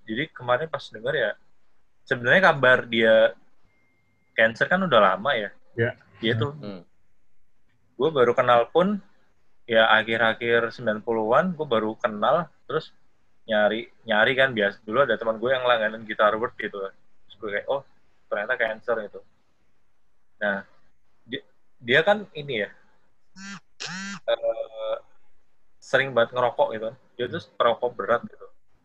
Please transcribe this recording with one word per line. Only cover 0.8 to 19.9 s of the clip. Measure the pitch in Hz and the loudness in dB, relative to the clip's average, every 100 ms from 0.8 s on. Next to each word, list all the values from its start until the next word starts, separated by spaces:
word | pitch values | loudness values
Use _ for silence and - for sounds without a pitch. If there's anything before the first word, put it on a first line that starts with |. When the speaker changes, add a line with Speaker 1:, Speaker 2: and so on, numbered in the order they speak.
Speaker 1:
denger | - 107 120 | -12 -10 -6
ya, | 147 107 - - - - - _ _ | -2 -4 -6 -16 -20 -20 -20 _ _
sebenarnya | - 127 120 170 190 | -6 -4 2 4 4
kabar | 151 127 123 123 | 4 4 4 2
dia | 113 110 110 113 - - - - _ _ _ _ _ _ | 2 6 6 4 0 -14 -20 -20 _ _ _ _ _ _
cancer | - 113 113 139 | 0 0 2 -2
kan | 185 | 0
udah | 185 117 98 | 4 6 6
lama | 95 123 127 | 4 -2 -2
ya. | 101 - - 120 | -4 -12 -14 -4
Speaker 2:
Iya. | 117 - _ - | -2 -4 _ -6
Speaker 1:
Dia | 113 | -2
tuh | 113 143 147 | -2 -4 -6
Speaker 3:
Hmm. | 104 95 85 _ - - - - - - - _ _ | -12 -14 -18 _ -20 -20 -20 -20 -20 -20 -20 _ _
Speaker 1:
gue | - 147 | -4 -2
baru | 147 120 | 2 4
kenal | 120 123 120 117 | 4 4 4 4
pun | 160 185 208 - - _ _ - - - | 2 2 -2 -8 -20 _ _ -20 -20 0
ya | 113 113 | 4 6
akhir-akhir | 110 110 113 113 110 117 117 117 | 4 2 0 0 0 0 0 0
sembilan | - 117 107 110 | -4 -4 -4 -2
puluhan | 113 110 131 185 | -2 2 2 2
gue | 156 151 | -4 -2
baru | 110 107 | -2 -2
kenal, | 113 113 104 110 156 165 _ - | -4 -6 -2 0 0 -2 _ -8
terus | 147 - - - _ _ _ - | -8 -8 -18 -20 _ _ _ -4
nyari, | 107 104 110 117 _ | 0 2 0 -8 _
nyari | 113 107 113 | -2 2 2
kan | 131 135 | 4 0
biasa. | 113 101 98 | 2 -2 -2
Dulu | - 113 139 | -4 0 2
ada | |
teman | 107 113 110 | 0 -2 -2
gue | 120 | -2
yang | 131 | 0
langganan | 123 117 107 110 | 2 2 0 -4
Guitar | 110 107 107 | -10 2 2
World | 110 120 - | 2 -4 -6
gitu. | 107 98 | -10 -8
Terus | 95 - - - - - | -12 -14 -20 -20 -20 -14
gue | 107 | -8
kayak, | 101 - | -6 -4
"Oh, | 139 - - _ _ _ | -6 -6 -20 _ _ _
ternyata | 107 107 123 | -6 -4 -2
cancer," | 113 110 - 113 104 | -2 -4 -4 -6 -6
gitu. | 95 - _ _ _ _ _ _ | -14 -20 _ _ _ _ _ _